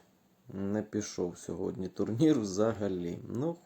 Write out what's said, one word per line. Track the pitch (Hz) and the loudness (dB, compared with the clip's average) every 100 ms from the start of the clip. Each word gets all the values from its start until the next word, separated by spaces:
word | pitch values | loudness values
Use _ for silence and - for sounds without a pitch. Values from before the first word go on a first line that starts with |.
| _ _ _ _ - | _ _ _ _ -12
не | 95 98 104 | -6 -2 -2
пішов | 104 107 104 - 90 87 | -2 -4 -4 -2 -4 -4
сьогодні | - 87 92 90 92 | -8 -4 -4 -4 -6
турнір | - 101 113 156 135 | -2 -2 4 6 6
взагалі. | 104 95 113 101 101 92 85 87 104 | 2 2 2 2 0 0 -2 -6 -6
Ну, | 104 160 170 | -4 -2 -4